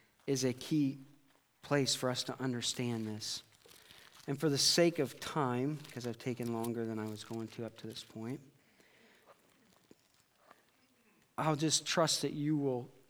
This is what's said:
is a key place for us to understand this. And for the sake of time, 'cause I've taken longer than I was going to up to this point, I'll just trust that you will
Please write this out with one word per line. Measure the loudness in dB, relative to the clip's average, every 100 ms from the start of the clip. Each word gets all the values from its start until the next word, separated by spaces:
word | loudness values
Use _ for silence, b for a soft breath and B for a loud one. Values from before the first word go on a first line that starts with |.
| b b -2
is | 2
a | 2
key | 0 0 2 2 0 -12 -20 _ _ _ _
place | 0 2 4
for | 2 0
us | 0
to | -4 -4
understand | -2 -2 -2 -2 -2 -2 -4
this. | -6 -6 -8 -10 -20 -20 b b b b b -6
And | 0
for | 2
the | 4
sake | 4 6 6 4
of | -2 -2
time, | -4 0 2 2 0 -2 -8
'cause | -8
I've | -8 -6
taken | -6 -4 -4
longer | -2 -2 -2
than | -2 -2
I | -4
was | -6
going | -8 -8 -8
to | -8
up | -10 -10
to | -12
this | -12
point, | -12 -10 -8 -8 -12 _ b b b b b b b -20 _ _ _ _ _ -20 _ _ _ _ -20 -20 _ _ _ _ _ _ _ -2
I'll | 2
just | 2 2 2 2
trust | 4 4 4
that | 0
you | 0 0 2
will | 2 0 -4 -14